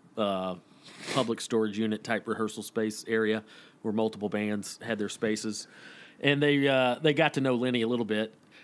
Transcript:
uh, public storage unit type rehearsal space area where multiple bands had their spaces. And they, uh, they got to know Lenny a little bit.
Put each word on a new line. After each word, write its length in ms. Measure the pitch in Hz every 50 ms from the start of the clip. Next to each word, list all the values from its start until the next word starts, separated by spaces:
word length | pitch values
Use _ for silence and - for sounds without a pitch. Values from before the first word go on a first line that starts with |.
| - - - -
uh, 380 | 107 101 98 95 92 92 90 90 - _ - - - - - - - - -
public 260 | 143 127 113 117 110
storage 360 | - - 127 113 110 107 98 104
unit 260 | 110 110 107 104 -
type 240 | - 117 104 - -
rehearsal 360 | 107 - 110 104 - - 104
space 420 | - - 113 110 110 107 - - -
area 360 | 113 110 110 107 107 110 107 - - - - - - - -
where 100 | 113 104
multiple 360 | 110 113 110 110 107 104 104
bands 500 | 95 104 104 104 104 104 98 - - -
had 160 | - 113 113 104
their 120 | 107 98
spaces. 580 | - - - 110 110 107 - 110 107 - - - - - - - - - - - - -
And 220 | - 139 143 143
they, 260 | 143 147 147 143 139 139
uh, 280 | 135 131 127 123 123 -
they 120 | 156 156 151
got 220 | 139 160 147 -
to 60 | 143
know 140 | 131 131 127
Lenny 260 | 120 123 127 123 123 113
a 40 | 113
little 180 | 123 120 117
bit. 280 | 104 107 107 110 110 - - _ - - -